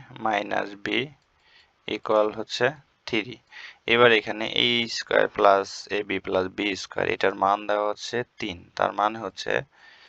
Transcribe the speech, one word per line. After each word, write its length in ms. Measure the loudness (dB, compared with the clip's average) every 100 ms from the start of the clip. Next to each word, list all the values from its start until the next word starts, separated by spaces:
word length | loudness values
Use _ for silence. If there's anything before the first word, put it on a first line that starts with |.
| -12
মাইনাস 600 | -6 -2 -2 -2 -4 -4 -6
বি 220 | -4 -4 -4 -10 _ _ _ _ _ _ -10
ইকুয়াল 460 | -8 0 2 2
হচ্ছে 380 | -2 -8 0 -2 -2 _ _ -4
থ্রি। 300 | -4 -4 -10 _ -20 -20 -10 0
এবার 260 | 6 8
এখানে 340 | 6 2 -6 -4
এ 400 | 0 0 0 -2
স্কয়ার 400 | -6 0 2 2
প্লাস 600 | 4 6 6 2 -8 -6
এ 120 | -6
বি 160 | -4 -6
প্লাস 280 | -2 -2 -2
বি 300 | -2 -4 -4
স্কয়ার, 320 | -6 -4 -2
এটার 260 | 0 0
মান 320 | 2 2 2 0
দেওয়া 220 | -2 -2
হচ্ছে 360 | -4 -6 -6 -6 -8
তিন। 320 | -10 -10 -8 -2
তার 160 | 0
মানে 260 | 2 0 0
হচ্ছে 440 | -8 -8 -2 -2 -2 _ -20 -20